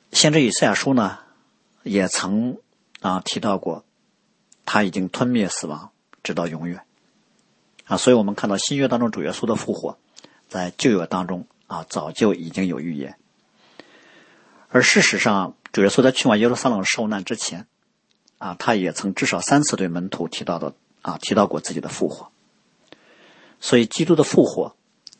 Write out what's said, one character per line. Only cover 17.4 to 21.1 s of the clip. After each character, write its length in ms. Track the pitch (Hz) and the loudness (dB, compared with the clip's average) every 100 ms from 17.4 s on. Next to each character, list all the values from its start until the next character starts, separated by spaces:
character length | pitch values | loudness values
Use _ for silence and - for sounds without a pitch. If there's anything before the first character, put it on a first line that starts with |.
| - 180 - _ _ _ _ _ _ _ | -6 -10 -16 _ _ _ _ _ _ _
啊， 180 | 95 87 | -12 -4
他 160 | - | 0
也 160 | 107 90 | 0 0
曾 240 | - 98 | -4 -6
至 120 | 92 - | -2 -2
少 140 | 90 | -2
三 220 | - 143 | 2 2
次 140 | 147 95 | 4 0
对 100 | 92 | -2
门 220 | 85 92 | -4 -6
徒 180 | - 82 | -6 -8
提 180 | - | -6
到 140 | - 85 | -6 -4
的， 160 | 73 - _ _ | -6 -10 _ _
啊， 160 | - | -10